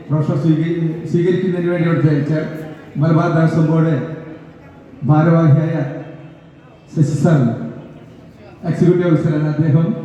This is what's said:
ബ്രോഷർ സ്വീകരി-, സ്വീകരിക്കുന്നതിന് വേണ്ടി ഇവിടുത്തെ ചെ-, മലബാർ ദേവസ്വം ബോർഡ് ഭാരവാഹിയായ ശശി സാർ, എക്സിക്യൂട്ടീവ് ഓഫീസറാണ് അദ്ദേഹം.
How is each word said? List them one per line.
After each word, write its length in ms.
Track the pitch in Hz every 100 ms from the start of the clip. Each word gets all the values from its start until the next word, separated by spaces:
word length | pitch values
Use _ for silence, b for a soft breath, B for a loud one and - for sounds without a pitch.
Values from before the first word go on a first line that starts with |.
| -
ബ്രോഷർ 280 | 156 143 139
സ്വീകരി-, 480 | 165 156 165 170 160 - -
സ്വീകരിക്കുന്നതിന് 600 | 170 185 175 185 175 175
വേണ്ടി 160 | 175 165
ഇവിടുത്തെ 260 | 147 151 143 151
ചെ-, 200 | 156 - - - - - 143
മലബാർ 280 | 160 160 170 160
ദേവസ്വം 300 | 160 165 156
ബോർഡ് 240 | 160 160 139 - - - - - - - - - - 131
ഭാരവാഹിയായ 640 | 151 165 165 156 160 156 151 135 - - - - - - - - - -
ശശി 220 | - 139 -
സാർ, 180 | 175 147 117 113 - - - - - - - - - - 170
എക്സിക്യൂട്ടീവ് 380 | 143 170 180 175
ഓഫീസറാണ് 380 | 151 156 151 151
അദ്ദേഹം. 320 | 147 160 156 190 -